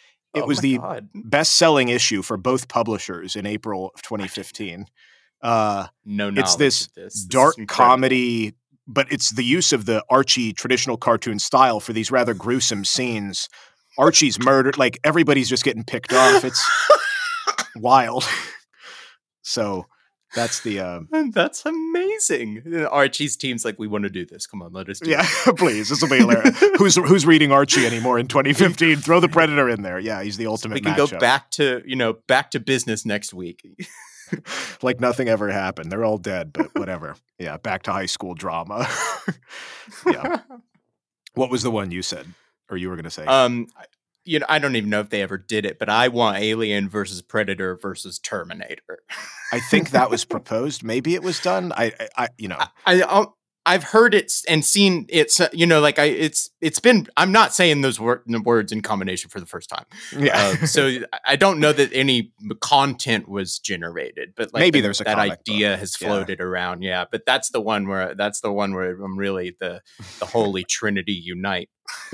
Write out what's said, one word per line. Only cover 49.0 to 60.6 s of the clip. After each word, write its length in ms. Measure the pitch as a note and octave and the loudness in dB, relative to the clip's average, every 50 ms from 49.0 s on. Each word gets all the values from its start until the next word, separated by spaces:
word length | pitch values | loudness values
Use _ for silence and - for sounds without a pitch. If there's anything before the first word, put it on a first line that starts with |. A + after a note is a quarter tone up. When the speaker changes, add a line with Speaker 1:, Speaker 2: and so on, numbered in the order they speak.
| _ - | _ -16
Speaker 2:
<laughs> 440 | - - - - - - - - | -16 -16 -16 -16 -18 -16 -10 -6
Speaker 1:
I 80 | A#2+ B2 | -6 -6
think 300 | A#2+ - - F#3+ D#3+ - | -2 0 0 0 2 2
that 180 | C3 B2 B2+ A2 | 2 2 2 2
was 160 | A#2+ A#2 - | 0 -4 -4
proposed. 560 | - A2+ G#2+ - - A2+ A2+ C3 D3+ C3+ - A2+ | -6 -8 -10 -6 -6 -4 -4 -4 -4 -6 -8 -8
Maybe 300 | A2 A2+ C3 A#2+ D#3+ F3 | -6 -4 -4 -2 -2 -2
it 80 | F#3 | -2
was 180 | F3+ F#3 D#3+ - | -2 -4 -6 -4
done. 320 | - F3+ F#3+ F#3+ F3+ F3 | -2 -2 -2 -2 -2 -4
I, 200 | - - A#2 A2 - - | -2 -2 -2 -2 -2 -6
I, 100 | A2+ - - B2+ | -12 -8 -6 -4
I, 100 | A#2+ A#2 - | -4 -4 -6
you 120 | - G#2+ F#2 | -10 -10 -8
know. 100 | D#2+ - | -6 -6
Speaker 2:
I, 120 | - - _ _ - | -6 -6 _ _ 0
I, 140 | F#3+ F3+ F#3 | 2 4 4
um, 320 | F3+ - G3 G3+ G#3+ - _ _ _ _ _ _ - E3+ | 4 4 2 2 2 0 _ _ _ _ _ _ 0 0
I've 160 | F#3 F#3+ C#3+ | 0 0 0
heard 300 | - - A3+ A#3 A#3 G#3 | 4 6 6 6 6 6
it 100 | F#3+ - | 2 0
s-, 200 | - - - - E3+ | 0 -4 -4 0 0
and 160 | E3 D#3 - | 0 2 2
seen 420 | - - G3+ G3+ F#3+ F3+ D#3 - - | 2 4 4 4 4 4 2 -2 0
it, 180 | - D#3+ D3 - - - | 2 2 4 4 2 2
s-, 100 | E3+ - | 2 0
you 140 | - - E3+ | 2 2 4
know, 140 | F3 D#3+ D3+ | 6 6 6
like, 180 | D3 D3 C#3 D3+ | 6 4 4 4
I, 80 | D3 | 2
it's, 440 | D3+ A2+ - D#3+ D3+ - - - - _ _ | 2 2 0 0 -2 -2 -4 -6 -6 _ _
it's 200 | E3+ D#3 - - | -4 -4 -2 4
been, 260 | - B3 A#3+ F#3+ C3 - - | 6 6 6 6 4 0 2
I'm 140 | D3 F3+ F#3+ | 2 2 6
not 220 | G3 A3+ G#3+ - - | 6 6 6 6 4
saying 280 | - F3+ E3 D3+ C#3+ | 4 4 4 4 4
those 180 | C3+ C3+ A2 G#2+ | 2 0 0 0
wor-, 220 | A2 A#2+ B2 - - | 0 0 0 -2 -2
the 140 | A2+ A#2 A2+ | -4 -4 -2
words 320 | G#2 A#2+ A#2+ A2+ G#2+ G#2 | 2 2 2 2 2 0
in 80 | A2 G#2+ | -4 -6
combination 500 | G2+ - G#2 G2 F#2+ F#2+ F#2 - - - | -4 -4 -4 -4 -4 -4 -6 -8 -8 -10
for 80 | - G2 | -14 -14
the 60 | E2+ | -14
first 220 | - - E2+ - - | -12 -14 -16 -14 -12
time. 160 | - - - _ - - - - - | -12 -12 -12 _ -18 -20 -18 -12 -4
Speaker 1:
Yeah. 400 | C#3+ B2 B2 - G#2 G2+ G2 - - | 0 2 2 4 4 2 2 0 0